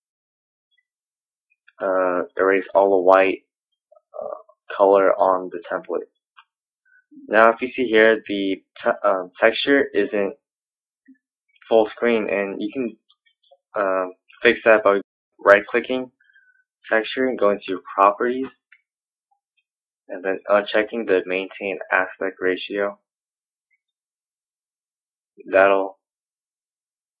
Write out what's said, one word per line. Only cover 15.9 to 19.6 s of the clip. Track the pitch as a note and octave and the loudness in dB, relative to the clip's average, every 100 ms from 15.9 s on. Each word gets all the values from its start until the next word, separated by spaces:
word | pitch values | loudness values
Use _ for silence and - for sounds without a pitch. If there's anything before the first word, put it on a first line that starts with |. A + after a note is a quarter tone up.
| B2+ B2+ _ _ _ _ _ _ _ - | -8 -8 _ _ _ _ _ _ _ -4
texture | A2 G#2+ C3 C3 | -4 -2 -4 -4
and | A2 | 0
going | G#2 G2+ - | 0 -2 -6
to | F#2 - | -10 -8
properties, | - G2+ G2+ B2 C3 C3+ _ _ _ _ _ _ _ _ _ _ _ | 2 2 2 -4 -4 -10 _ _ _ _ _ _ _ _ _ _ _